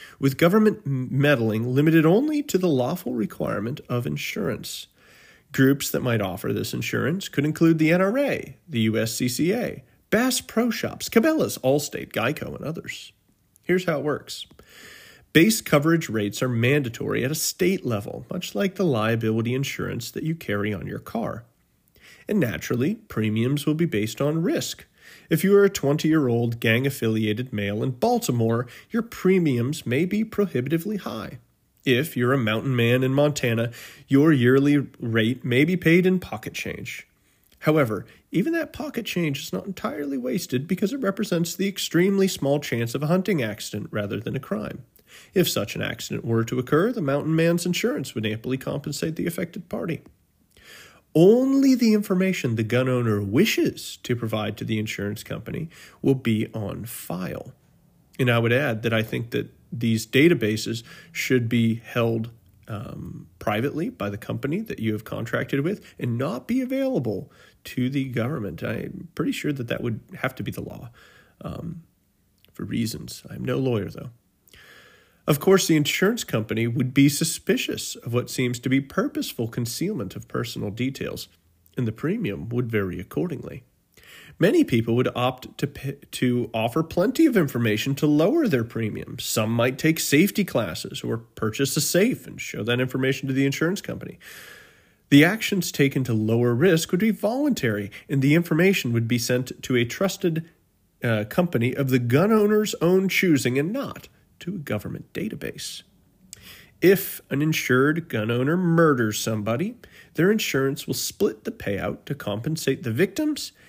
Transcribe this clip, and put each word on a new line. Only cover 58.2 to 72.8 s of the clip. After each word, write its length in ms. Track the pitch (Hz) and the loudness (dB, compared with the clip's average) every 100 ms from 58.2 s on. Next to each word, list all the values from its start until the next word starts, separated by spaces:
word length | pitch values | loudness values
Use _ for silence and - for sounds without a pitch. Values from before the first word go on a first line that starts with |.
| 123 | 0
I 80 | 117 | 2
would 140 | 117 | 2
add 320 | 123 147 110 | 2 0 -2
that 100 | 117 | -2
I 80 | 113 | -2
think 300 | 110 123 117 | -2 -4 -4
that 180 | 117 117 - - | -6 -6 -12 -14
these 340 | 117 117 113 - | -4 0 0 0
databases 800 | 131 160 165 107 110 120 117 - - - | 4 6 4 0 -2 -4 -8 -10 -20 -14
should 360 | - - 127 113 | -6 0 0 2
be 280 | 120 113 110 | 2 2 0
held, 540 | - 123 117 113 113 - _ _ - | -4 -2 0 -2 -6 -12 _ _ -14
um, 600 | 104 - - - - - - | -12 -12 -12 -14 -14 -18 -8
privately 500 | - 104 135 147 196 | -2 0 -2 -2 -6
by 200 | - 101 | -4 -6
the 80 | 101 | -6
company 420 | - 113 139 175 | -8 -6 -4 -4
that 200 | 220 - | -4 -4
you 120 | 113 | -2
have 140 | 107 - | -4 -6
contracted 560 | 107 113 123 131 139 | -10 -4 -4 -2 -2
with 220 | 151 214 - - | -2 -4 -10 -8
and 200 | 120 117 | -6 -4
not 320 | 139 240 - | -4 -6 -4
be 100 | 247 | -4
available 720 | 254 269 262 240 117 95 - _ - _ | -2 -2 -2 -2 -2 -6 -8 _ -20 _
to 260 | - - 127 | -12 -4 -2
the 160 | 139 135 | -2 -4
government. 560 | 117 117 156 101 - | -4 -4 -4 -8 -8
I'm 460 | 113 - - - - - | -8 -6 -8 -10 -12 -6
pretty 160 | 277 | -4
sure 220 | - 151 | -2 -4
that 160 | 139 117 | -4 -4
that 120 | 120 | -4
would 200 | 120 107 - - | -4 -6 -10 -8
have 180 | 131 - | -6 -6
to 80 | |
be 80 | - | -8
the 100 | 92 | -8
law, 280 | - - 117 - - - _ _ | -10 -12 -16 -20 -20 -20 _ _
um, 420 | - - 170 165 - _ _ _ _ _ _ | -12 -10 -10 -12 -16 _ _ _ _ _ _
for 120 | - | -12
reasons. 600 | 98 117 | -6 -4